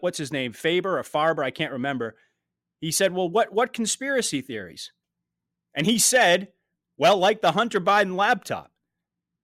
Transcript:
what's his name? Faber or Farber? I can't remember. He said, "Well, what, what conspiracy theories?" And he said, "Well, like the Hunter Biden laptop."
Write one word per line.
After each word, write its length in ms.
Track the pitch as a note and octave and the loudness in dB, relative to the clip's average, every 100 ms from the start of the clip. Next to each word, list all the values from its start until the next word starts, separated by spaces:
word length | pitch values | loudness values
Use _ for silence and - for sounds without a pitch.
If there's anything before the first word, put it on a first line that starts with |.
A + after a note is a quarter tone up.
what's 180 | F3 - | -4 -4
his 140 | C#3+ | -6
name? 200 | C#3+ B2+ | -4 -6
Faber 460 | G#2 D#3+ F3 F#3 D#3+ | -4 -2 0 0 -4
or 60 | |
Farber? 400 | A2+ D3+ D#3+ D#3+ | -2 0 0 0
I 80 | C3+ | -2
can't 180 | C3 D#3 | -4 -6
remember. 460 | B2+ C3+ C3+ A2+ - _ _ _ _ _ - | -4 -4 -4 -6 -10 _ _ _ _ _ -12
He 100 | D#3+ | -6
said, 220 | - G3 | 0 0
"Well, 160 | F3+ F3+ | 0 -2
what, 220 | F#3 A3+ | 0 0
what 200 | G#3 B3 | 0 -2
conspiracy 680 | - A3 - C4+ C4+ - C#3+ | -2 -4 -4 -2 -2 -2 -4
theories?" 500 | B2+ A2 F2+ D2+ - _ _ _ _ _ _ _ _ | -6 -10 -12 -16 -18 _ _ _ _ _ _ _ _
And 140 | C#3+ E3 | -2 0
he 140 | A3+ | 2
said, 480 | - B3+ G3+ F3+ G3 _ _ _ _ - | 2 4 4 4 0 _ _ _ _ 2
"Well, 200 | D#3 G3+ | 4 6
like 240 | F#3 A3 | 4 2
the 120 | F3+ | 0
Hunter 280 | D#3+ A#3 G3 | 2 0 0
Biden 360 | F3+ G3+ G3 F#3 | 2 2 2 0
laptop." 560 | G#3 A#3+ - G2 C#2 _ _ _ _ _ _ _ | 0 0 -4 -10 -12 _ _ _ _ _ _ _